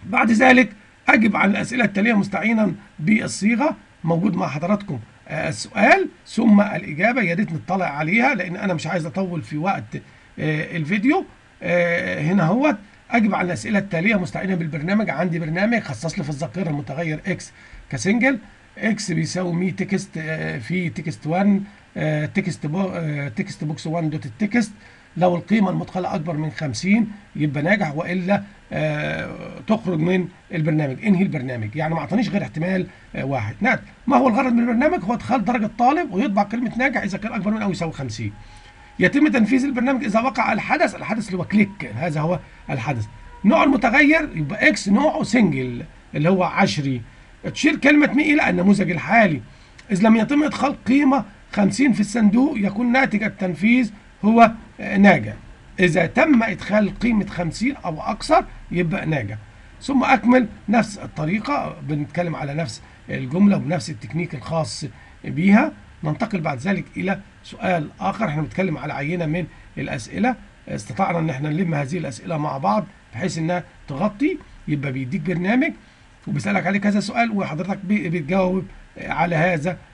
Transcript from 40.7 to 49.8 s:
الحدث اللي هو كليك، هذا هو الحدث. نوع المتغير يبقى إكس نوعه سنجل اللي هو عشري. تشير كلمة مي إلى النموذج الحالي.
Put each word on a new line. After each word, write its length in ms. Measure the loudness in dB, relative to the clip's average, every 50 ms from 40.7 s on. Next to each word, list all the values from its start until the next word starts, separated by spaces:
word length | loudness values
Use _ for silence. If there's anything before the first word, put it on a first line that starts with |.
| 0 2 2 0 0
الحدث 320 | -4 -6 -4 -4 -4 -4
اللي 120 | -4 -6 -6
هو 60 | -4
كليك، 460 | 0 2 2 2 2 0 -6 -12 -10 -6
هذا 240 | -4 -4 -2 -2 -2
هو 180 | 0 0 -2 -4 -6 -10 -18 -18 -10 -8
الحدث. 360 | -6 -4 -4 -4 -4 -4 -4 -6 -10 -16 -20 -20 -12 0 4
نوع 200 | 4 6 6 6
المتغير 640 | 4 4 4 2 4 4 6 6 6 6 4 2 0 -4
يبقى 340 | -4 -4 -4 -2 2 2 2
إكس 200 | 2 2 2 2
نوعه 340 | 4 4 4 2 2 0 -2
سنجل 600 | 0 4 4 4 4 2 0 -4 -4 -6 -8 -10 -14 -16 -20 -20 -8 -4
اللي 160 | 0 2 4
هو 140 | 4 4 2
عشري. 580 | 0 2 2 2 2 2 -2 -2 -2 -2 -4 -6 -10 -16 -20 -20 -20 -20 -12 -10 -8 -4
تشير 220 | 0 0 0 2
كلمة 360 | 4 4 6 6 6 6 4 4
مي 220 | 2 2 4 2
إلى 160 | 2 2 2
النموذج 400 | 0 2 4 4 4 4 2 0
الحالي. 500 | -2 -4 -2 2 4 4 4 4 2 -2 -6 -10 -18 -20 -20 -20 -20 -20